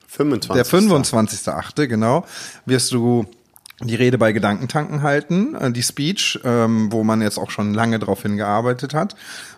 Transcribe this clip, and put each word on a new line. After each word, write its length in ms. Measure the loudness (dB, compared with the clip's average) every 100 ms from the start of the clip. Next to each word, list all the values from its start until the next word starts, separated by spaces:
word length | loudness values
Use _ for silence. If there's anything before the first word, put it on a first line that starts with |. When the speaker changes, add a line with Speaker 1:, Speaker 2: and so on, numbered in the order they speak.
| _
Speaker 1:
Fünfundzwanzigste. 460 | -2 0 0 0
Speaker 2:
Der 120 | 0 4
fünfundzwanzigste 880 | 4 4 4 2 2 0 -2 -6 -6
achte, 320 | -6 -4 -2
genau. 380 | 0 2 2 0 -12 -16 -12 -2
Wirst 260 | 0 2
du 340 | 0 2 2 0 -8 _ _ -20 -12
die 140 | -6 0
Rede 220 | 2 4
bei 140 | 4
Gedankentanken 680 | 2 0 0 -2 -4 -4 -2
halten, 540 | 0 0 0 0 0 -2
äh, 160 | -4
die 120 | -2
Speech, 560 | -4 -2 -4 -2 -2 -2 0
ähm, 440 | 2 2 2 0
wo 120 | 0
man 180 | 2 2
jetzt 160 | 0 -2
auch 120 | -6
schon 240 | -4 -2
lange 260 | 0 0 0
drauf 220 | -2 -2
hingearbeitet 720 | -2 -2 0 0 0 -2 -4
hat. 220 | -4 -4 -6 -18 -18 -18